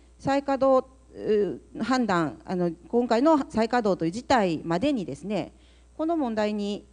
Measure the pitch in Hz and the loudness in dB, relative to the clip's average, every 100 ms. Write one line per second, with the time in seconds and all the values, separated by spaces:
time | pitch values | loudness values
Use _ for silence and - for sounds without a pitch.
0 | - - 277 277 285 269 269 262 - - | -20 -8 -2 0 0 2 4 4 2 -12
1 | - 101 107 214 185 - - - 226 254 | -20 -8 0 0 0 -4 -10 -8 -2 0
2 | 214 175 151 - - 180 175 165 - 240 | 2 2 0 -4 -6 -2 -2 -4 -2 0
3 | 240 233 302 302 - 220 226 247 208 175 | 2 2 4 2 0 -2 0 0 0 0
4 | 165 214 - 254 185 156 165 175 285 254 | -2 -4 0 2 2 0 -2 -2 0 -2
5 | 156 143 185 196 - - - - - - | -4 -10 -6 -6 -6 -12 -20 -20 -16 -6
6 | 320 330 240 220 214 208 202 202 - | -2 -2 -2 -2 -2 -2 -4 -6 -10